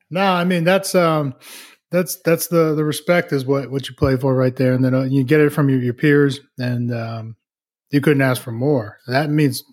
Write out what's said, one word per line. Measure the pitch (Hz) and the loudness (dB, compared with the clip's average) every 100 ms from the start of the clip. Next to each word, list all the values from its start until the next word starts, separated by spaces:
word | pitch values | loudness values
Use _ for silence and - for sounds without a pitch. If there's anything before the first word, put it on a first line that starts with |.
| - | -8
No, | 170 | -2
I | 196 180 | 0 2
mean, | 175 175 | 0 0
that's, | 165 190 190 | 2 0 2
um, | 185 165 156 139 - - - - _ _ | 2 2 0 -2 -8 -18 -20 -20 _ _
that's, | 175 175 - | -4 -2 -4
that's | 165 165 - | 0 0 0
the, | 170 156 | 2 2
the | 151 | 0
respect | 151 147 - 175 175 | -2 -2 0 0 0
is | 139 | -2
what, | 127 139 127 | 0 -2 -2
what | 135 131 | -8 -8
you | |
play | - 139 127 | -2 0 2
for | 135 | 0
right | 131 127 | 0 0
there. | 127 127 | 0 0
And | 127 | 2
then, | 131 | 0
uh, | 131 | 0
you | 131 139 | 0 0
get | 123 151 | 2 2
it | 147 | 2
from | 151 139 | 2 2
your, | 131 | 2
your | 123 | -2
peers, | 120 151 143 143 131 - - | 0 2 4 2 -2 -12 -8
and, | 123 120 120 | -4 -4 -4
um, | 117 113 113 113 113 _ _ _ _ _ | -6 -8 -10 -12 -18 _ _ _ _ _
you | 143 | 0
couldn't | 151 135 | 2 2
ask | 131 127 | 0 -2
for | 127 | -6
more. | 117 143 135 104 - | -4 -2 -2 -4 -12
That | 127 135 151 | -4 -2 0
means, | 151 143 117 - | 2 0 -2 -8